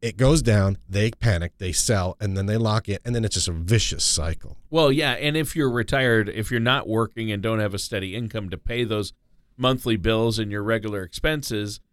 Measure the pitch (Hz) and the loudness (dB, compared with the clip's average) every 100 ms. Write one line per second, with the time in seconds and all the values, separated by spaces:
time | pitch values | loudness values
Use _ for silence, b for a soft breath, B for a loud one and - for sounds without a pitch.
0 | 117 - 131 160 123 104 98 98 - 98 | -6 2 4 6 6 4 4 0 -4 0
1 | 107 - 117 90 85 _ 95 80 - 107 | 0 2 2 2 0 _ -4 -2 2 2
2 | 92 - 104 95 98 110 113 107 - 98 | 0 -2 -4 -2 0 0 2 0 0 -6
3 | 120 120 110 - 85 85 85 113 - 73 | -2 -2 0 -2 -2 -4 2 2 2 0
4 | - - 76 82 - - - 156 151 139 | 0 0 -2 -4 -8 -14 -4 2 4 4
5 | 147 120 147 156 151 165 139 120 113 135 | 2 0 0 0 -2 0 0 0 0 2
6 | 131 113 104 - 104 120 117 135 - 110 | 4 4 2 -2 -4 0 2 0 0 -2
7 | 113 - 113 104 107 110 104 95 - 107 | -2 -4 -4 -2 -2 0 -2 -4 -6 -6
8 | 95 98 117 110 98 90 - 120 117 107 | -4 -6 -6 -6 -8 -8 -6 -2 0 -2
9 | 101 - _ _ _ _ 127 131 127 110 | -4 -8 _ _ _ _ 0 0 0 0
10 | 90 110 117 113 107 104 104 113 107 104 | 2 2 2 0 -4 -4 -2 -2 -2 -8
11 | 92 - 156 156 139 110 104 101 _ | -8 -4 -2 -2 -4 -6 -6 -8 _